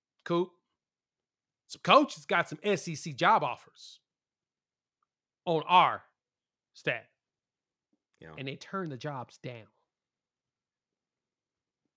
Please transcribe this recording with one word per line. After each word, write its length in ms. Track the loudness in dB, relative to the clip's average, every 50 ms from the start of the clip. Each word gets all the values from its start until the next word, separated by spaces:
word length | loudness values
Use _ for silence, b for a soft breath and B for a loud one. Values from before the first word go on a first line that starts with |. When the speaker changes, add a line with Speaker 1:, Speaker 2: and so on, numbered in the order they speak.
| _ _ _ _ -8
Speaker 1:
Coop, 300 | -4 -2 -2 -2 -4 -8 _ _ _ _ _ _ _ _ _ _ _ _ _ _ _ _ _ _ _ _ _ _ -20
some 140 | -18 -4 2
coaches 420 | 6 6 6 6 4 0 -8 -6
got 240 | -2 -2 -2 -2 -2
some 100 | -6 -8 -4
S 240 | -2 -2 -2 -4 -6
E 80 | -8
C 180 | -8 -8 -10 -4
job 300 | 0 2 4 4 4 2
offers 560 | -2 -6 -10 -14 -20 -20 -20 -20 -20 -20 -20 _ _ _ _ _ _ _ _ _ _ _ _ _ _ _ _ _ _ _ _ _ _ _ _ _ _ _ _ _ -2
on 140 | -2 -2 2 6
our 360 | 6 6 8 6 4 -2 -8 _ _ _ _ _ _ _ _ _ _ _ _ _ _
staff. 320 | -8 -6 -6 -6 -6 -8 -14 _ _ _ _ _ _ _ _ _ _ _ _ _ _ _ _ _ _ _ _ _ _
Speaker 2:
Yeah. 160 | -20 -18 -14 -12
Speaker 1:
And 100 | -12 -12
they 80 | -12
turned 360 | -14 -14 -12 -10 -10 -8 -8
the 60 | -10 -10
jobs 400 | -10 -10 -10 -10 -12 -14 -16 -18
down. 300 | -16 -16 -16 -16 -20 -20 _ _ _ _ _ _ _ _ _ _ _ _ _ _ _ _ _ _ _ _ _ _ _ _ _ _ _ _ _ _ _ _ _ _ _ _ _ _ _ _ _ _ _ _ _